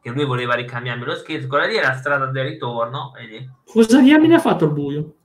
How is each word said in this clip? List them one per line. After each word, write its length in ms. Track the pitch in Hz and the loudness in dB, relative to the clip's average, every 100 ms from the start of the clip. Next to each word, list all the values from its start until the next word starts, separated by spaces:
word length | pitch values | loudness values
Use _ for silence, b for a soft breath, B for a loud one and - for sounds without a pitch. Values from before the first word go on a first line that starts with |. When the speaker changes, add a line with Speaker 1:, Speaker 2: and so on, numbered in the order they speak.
Speaker 1:
che 100 | 120 | -8
lui 140 | 127 143 | -4 -2
voleva 280 | 123 123 | -2 -2
ricambiarmi 500 | 120 123 123 123 120 | -4 -4 -8 -8 -8
lo 120 | 127 170 | -8 -10
scherzo, 320 | - 156 131 | -8 -10 -4
quella 180 | 143 180 | -2 -2
lì 100 | 220 | -2
è 60 | |
la 120 | 143 | -2
strada 340 | 131 147 143 131 | -4 -4 -4 -4
del 180 | 131 135 | -4 -6
ritorno, 680 | 156 127 117 117 135 156 - | -8 -8 -6 -6 -8 -12 -16
vedi? 340 | 113 110 131 _ | -18 -16 -18 _
Speaker 2:
Cosa 360 | _ 220 220 262 | _ 2 6 6
diamine 340 | 262 311 320 330 | 8 6 6 4
ha 40 | |
fatto 260 | 262 170 156 | 4 0 0
al 60 | |
buio? 440 | 147 143 147 151 _ | -2 -6 -6 -8 _